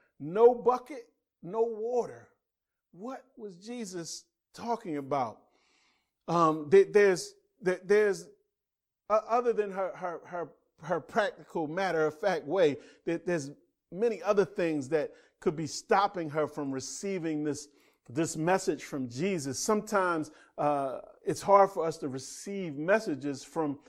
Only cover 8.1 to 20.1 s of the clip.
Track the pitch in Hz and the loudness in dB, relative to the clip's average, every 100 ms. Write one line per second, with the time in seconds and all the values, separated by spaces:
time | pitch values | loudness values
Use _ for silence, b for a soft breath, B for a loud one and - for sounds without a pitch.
8.1 | 180 175 _ _ _ _ _ _ _ - | 0 -6 _ _ _ _ _ _ _ -2
9.1 | 214 214 233 240 208 208 190 185 143 180 | -2 2 0 2 0 -2 -2 -4 -4 -8
10.1 | 160 - 175 156 - _ _ 143 - - | -10 -10 -10 -10 -12 _ _ -4 -4 -2
11.1 | 220 180 - 156 180 151 165 190 165 156 | 0 0 -2 -8 -4 -4 -2 0 2 0
12.1 | 151 196 170 135 185 165 135 B B - | 0 -2 -2 -2 2 4 2 B B -6
13.1 | 170 180 175 139 147 _ _ _ 170 233 | -4 -2 -4 -4 -12 _ _ _ -2 -2
14.1 | 202 180 208 190 - 170 151 127 156 135 | -2 0 2 2 2 0 0 0 -2 -2
15.1 | b b b - 156 156 - - 196 202 | b b b -4 -2 -4 -6 0 2 2
16.1 | 190 160 151 147 151 143 135 127 - 196 | 0 -6 -2 -2 -2 -6 -6 -8 -8 -6
17.1 | 190 160 151 151 139 - b b b - | -4 -4 -4 -4 -6 -8 b b b -10
18.1 | 123 165 160 160 190 190 151 - 147 127 | -4 -4 -2 0 2 0 -4 -4 -8 -8
19.1 | 117 185 185 139 127 - 214 214 208 180 | -4 -2 -2 -4 -6 0 -2 0 0 0